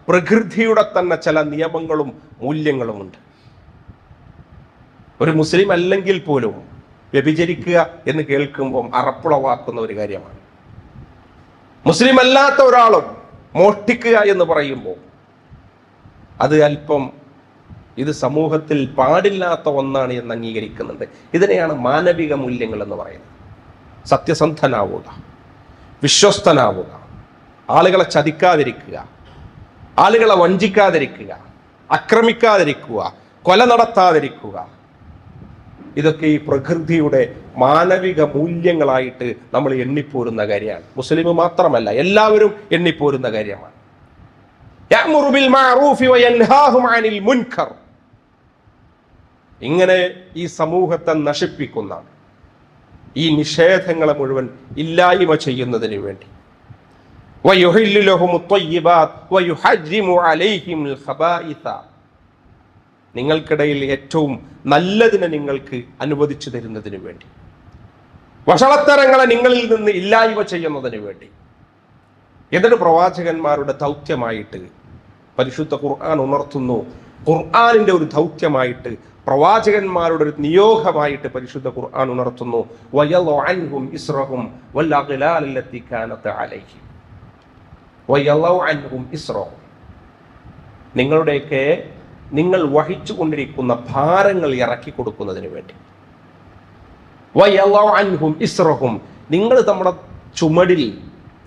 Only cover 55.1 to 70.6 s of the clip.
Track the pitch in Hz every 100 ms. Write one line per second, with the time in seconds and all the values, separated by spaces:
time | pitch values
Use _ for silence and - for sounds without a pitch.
55.1 | 185 170 151 147 127 123 113 110 101 101
56.1 | 98 - - _ _ _ - _ _ _
57.1 | - - - 175 190 180 196 214 202 196
58.1 | 180 175 170 175 202 160 170 165 170 156
59.1 | - - 190 175 156 208 226 151 208 185
60.1 | 175 170 160 196 196 175 160 143 135 -
61.1 | 151 165 170 165 143 123 101 - _ _
62.1 | _ _ _ _ _ _ _ _ _ _
63.1 | 120 127 156 - 151 147 143 135 139 -
64.1 | 160 147 120 - - 135 143 180 214 226
65.1 | 202 170 151 143 135 - 123 117 _ 131
66.1 | 143 147 139 - 120 113 110 104 98 92
67.1 | 87 - _ - _ - - - _ _
68.1 | - _ _ - 175 262 294 285 285 269
69.1 | 262 254 233 247 247 226 220 208 185 196
70.1 | 226 226 214 208 175